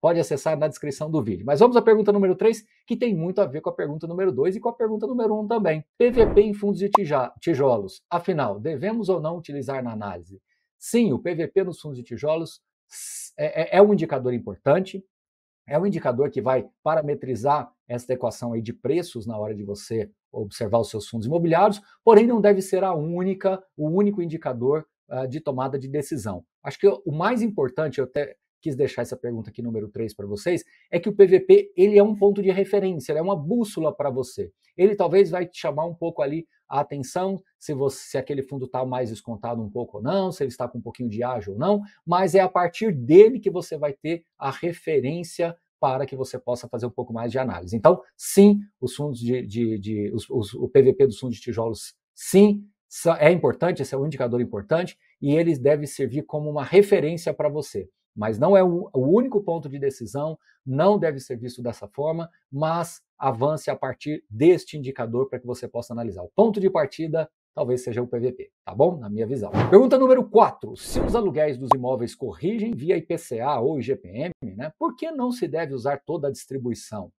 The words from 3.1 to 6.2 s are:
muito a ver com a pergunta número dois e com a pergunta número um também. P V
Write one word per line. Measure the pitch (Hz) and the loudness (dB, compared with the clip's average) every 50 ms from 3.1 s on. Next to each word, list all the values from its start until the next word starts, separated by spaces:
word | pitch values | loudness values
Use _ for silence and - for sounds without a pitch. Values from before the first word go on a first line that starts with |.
| 202 | -2
muito | 160 160 180 190 208 | -2 -2 -4 0 0
a | 196 | -2
ver | 143 127 151 | 0 -2 -8
com | - 180 | -8 -8
a | 170 | -6
pergunta | - 175 151 147 156 170 | -6 -6 -6 -6 -8 -10
número | 165 170 180 196 190 - | -10 -6 -2 -2 -2 0
dois | 123 143 180 190 | 0 0 0 0
e | 233 | -2
com | - | -6
a | 233 233 | -6 -4
pergunta | _ 240 220 220 208 214 | _ -4 -2 -2 -4 -4
número | 233 254 240 226 214 214 | -4 -4 -2 0 0 -2
um | 214 214 | -2 -2
também. | 208 233 226 202 165 156 156 151 _ _ | -2 -2 0 0 0 -2 -2 -6 _ _
P | _ 240 247 | _ 0 2
V | 247 254 | 6 4